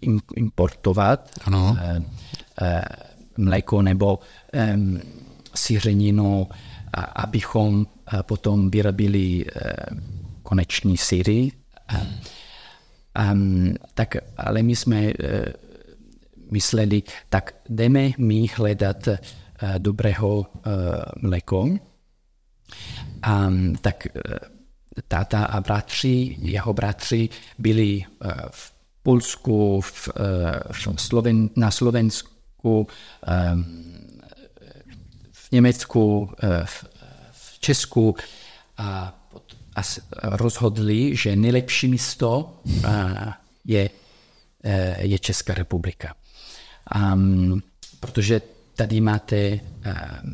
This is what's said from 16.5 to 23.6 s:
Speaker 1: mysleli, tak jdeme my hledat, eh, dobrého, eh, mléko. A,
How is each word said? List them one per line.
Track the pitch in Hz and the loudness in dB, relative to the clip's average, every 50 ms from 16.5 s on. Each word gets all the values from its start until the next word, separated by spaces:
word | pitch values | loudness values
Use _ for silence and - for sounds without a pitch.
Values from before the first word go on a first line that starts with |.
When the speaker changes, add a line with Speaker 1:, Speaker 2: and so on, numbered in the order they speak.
Speaker 1:
mysleli, | 104 101 - - - 113 107 101 104 104 - - - - - - | -4 -2 -2 0 0 2 2 4 2 0 0 -2 -12 -16 -8 -2
tak | - 98 - - - - _ - | -2 -2 -2 -4 -14 -18 _ -8
jdeme | 113 110 113 120 135 139 135 135 127 | -2 0 4 4 4 4 4 2 0
my | - 123 110 107 110 117 110 - | 0 2 2 2 2 2 0 0
hledat, | - 110 104 104 101 104 95 92 - - | 0 0 0 2 0 0 -2 -2 -2 -2
eh, | 120 101 87 - - - - - - - - - 95 95 | -2 -2 -2 -4 -12 -20 -20 -20 -20 -12 -8 -6 -4 -2
dobrého, | 92 92 101 101 107 104 107 92 85 104 98 104 104 98 - - | 0 0 0 0 2 0 0 0 2 0 0 0 0 -2 -4 -10
eh, | - - 107 101 95 90 87 82 80 78 - - - | -10 -6 -4 -4 -2 -2 -2 -2 -4 -6 -10 -10 -4
mléko. | - 95 90 85 - - 95 92 101 143 185 202 - - _ _ _ _ _ _ _ _ _ _ _ _ _ _ _ - - - - - - - - - - - - | -2 0 0 -2 -2 -2 0 0 0 0 -2 -2 -6 -10 _ _ _ _ _ _ _ _ _ _ _ _ _ _ _ -20 -20 -18 -16 -14 -14 -14 -14 -14 -12 -6 -2
A, | 110 107 101 98 95 92 92 | 0 2 2 2 2 2 2